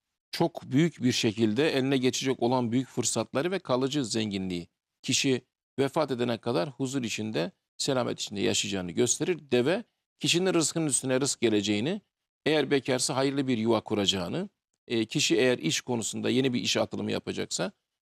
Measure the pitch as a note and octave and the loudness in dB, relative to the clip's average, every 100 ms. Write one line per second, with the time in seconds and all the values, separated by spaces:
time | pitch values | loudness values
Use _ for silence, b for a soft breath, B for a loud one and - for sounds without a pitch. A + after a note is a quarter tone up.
0 | _ _ _ - E3+ - A#2 B2+ E3+ - | _ _ _ -2 -2 -2 0 2 2 2
1 | B2 - A#2 G#2 A2 G#2+ D#3 C3 C3+ C#3 | 0 2 2 2 2 2 2 2 0 2
2 | B2+ B2 C3 B2+ A#2+ B2+ A#2+ B2+ B2+ - | 0 0 -2 0 2 2 2 0 -2 -4
3 | A#2+ A#2 A2 B2 E3+ F#3 - B2+ C3+ D3 | -2 -2 -2 -2 -2 -4 -2 0 0 -2
4 | A2+ A2 G#2+ G2 F#2 F2 E2+ _ _ _ | -2 -2 -2 -2 -4 -6 -8 _ _ _
5 | - C3 C#3 B2 - _ _ - C3+ E3+ | -2 0 2 0 -4 _ _ -2 -2 0
6 | C#3+ A#2+ B2 A2+ A#2+ C#3 E3 - C3 C3+ | -2 0 -2 -2 -2 -2 -2 -4 -4 -4
7 | A2+ - A2 A#2+ F3+ - _ - - C3 | -4 -4 -4 -4 -4 -8 _ -6 0 0
8 | A#2+ - - G#2 G2+ G2+ G2+ G2 F2+ F2 | 0 -4 -6 -2 0 0 -2 -4 -2 0
9 | A#2+ - D3+ E3 D3+ B2 B2 G3+ - _ | 0 0 -2 -4 0 2 2 0 -6 _
10 | _ - D3 E3 F#3 E3+ D3 E3 D#3 B2 | _ -4 0 2 2 2 0 0 -2 -2
11 | C#3 C3 C#3 - A#2 G#2+ G2+ G#2 C3 G3+ | 0 0 0 2 2 4 2 0 0 -4
12 | - _ _ _ - D#3 C#3 C#3 C3+ B2+ | -10 _ _ _ 0 2 2 0 2 0
13 | - C3 C#3 C#3 C3 A#2 A2+ A2 - G#2+ | 0 0 0 0 0 0 2 2 0 0
14 | G2 G2 F2+ C#3+ G3+ _ _ _ - A#2 | 2 0 -2 -6 -8 _ _ _ -4 -2
15 | A2+ D3+ - E3 B2+ B2 D#3+ C#3 - A#2+ | 0 0 2 4 4 2 0 -2 -2 -4
16 | G2+ A2 A2 A#2+ C3+ A#2+ A2 - A2 G#2 | -4 -4 0 2 2 0 0 0 0 -4
17 | G#2+ G2+ - G2 F#2+ - F#3 - _ _ | -4 -4 -4 -6 -6 -6 -6 -8 _ _